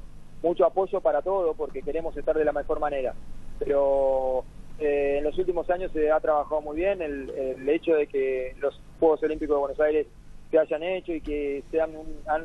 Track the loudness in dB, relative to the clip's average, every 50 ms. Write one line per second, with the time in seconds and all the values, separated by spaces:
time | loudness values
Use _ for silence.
0 | -2 -8 -14 -14 -14 -14 -6 -2 0 2 4 4 4 4 4 2 0 0 0 0
1 | 2 2 2 2 2 0 0 2 2 0 0 -2 -4 -6 -6 -6 -4 -4 -4 -2
2 | -4 -4 -6 -4 0 0 2 2 2 2 0 0 -2 -2 -2 0 0 -2 -2 -2
3 | -2 -2 -4 -6 -8 -10 -10 -8 -8 -8 -6 -4 -2 2 2 4 4 4 4 4
4 | 4 2 2 2 0 0 0 -2 -2 -6 -10 -14 -14 -12 -6 -2 0 0 2 2
5 | 2 2 2 0 0 0 0 -2 -2 -2 -2 -2 0 0 0 0 -2 -4 0 2
6 | 4 4 4 4 4 2 2 2 2 0 -2 -4 -2 -4 -4 0 0 0 0 0
7 | -2 -6 -6 -6 -8 -8 -6 -4 -4 -4 -4 -2 0 2 2 2 4 4 4 4
8 | 2 2 0 0 0 0 0 -2 -2 -6 -6 -2 -2 -2 -2 -4 -12 -14 -2 4
9 | 4 4 6 4 2 0 -2 -2 0 0 2 2 0 0 0 2 2 4 4 2
10 | 0 -2 -6 -20 -18 -18 -16 -16 -4 2 4 4 4 4 0 -4 -2 -2 -4 -4
11 | -4 -6 -6 -6 -4 -4 -4 -2 -2 -2 -4 -4 -6 -2 0 0 0 0 -4 -8
12 | -10 -10 -10 -8 -4 -2 -2 -2 -2